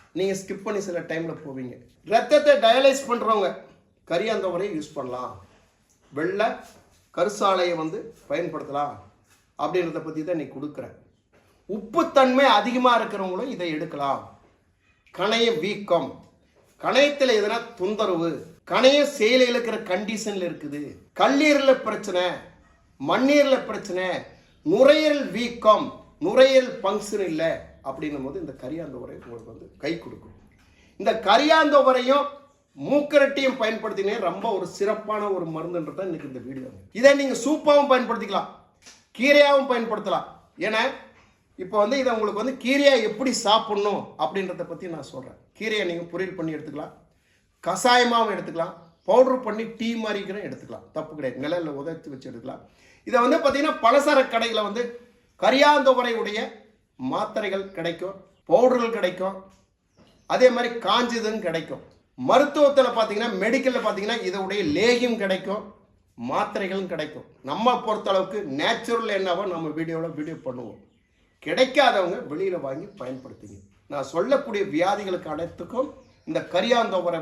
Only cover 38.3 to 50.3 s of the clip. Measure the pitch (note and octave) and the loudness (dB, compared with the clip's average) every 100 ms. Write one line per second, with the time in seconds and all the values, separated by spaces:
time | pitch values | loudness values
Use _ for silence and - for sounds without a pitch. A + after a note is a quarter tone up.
38.3 | F#3 - - _ _ - - _ - C4+ | -4 -6 -12 _ _ -20 -20 _ 0 4
39.3 | D4 C#4+ C#4 B3+ A#3+ A3 G#3+ G3 D#3+ - | 6 8 4 2 -2 -2 -4 -2 -4 -4
40.3 | - _ - G3 A3 C4 - - _ _ | -16 _ -6 -2 0 -2 -4 -16 _ _
41.3 | _ _ - F3+ G#3 G#3 C#4 B3+ A3 G#3 | _ _ -16 -4 0 2 2 0 0 -2
42.3 | G3+ B3 - A#3 C#4+ C#4 B3+ G#3+ G#3+ C4 | -2 -4 -4 0 4 6 4 2 -2 -4
43.3 | - G3+ A3 A3 G3+ G#3 E3+ - - D#3 | -2 2 2 2 -2 -2 -2 -6 -6 -4
44.3 | G3 F#3 E3+ E3+ E3 F#3 D#3+ C3 C3+ B2+ | -4 -6 -8 -12 -12 -12 -12 -14 -16 -18
45.3 | - _ - A3 G#3+ F3+ E3+ E3+ F3 F#3 | -20 _ -10 -6 -4 -4 -6 -8 -8 -8
46.3 | F3 D#3+ D3+ D3+ D3 E3+ - _ _ _ | -6 -8 -8 -10 -12 -14 -18 _ _ _
47.3 | _ _ _ E3+ F#3+ B3 B3 A#3+ A#3 A3 | _ _ _ -6 0 4 6 6 2 0
48.3 | F3+ E3 E3 D#3+ - - _ - A#3 B3+ | -2 -6 -6 -6 -8 -20 _ 4 6 6
49.3 | B3+ G#3+ G#3+ A3 - A3+ A3+ G#3+ G3+ F#3+ | 2 -4 -6 -8 -6 -4 -4 -4 -6 -6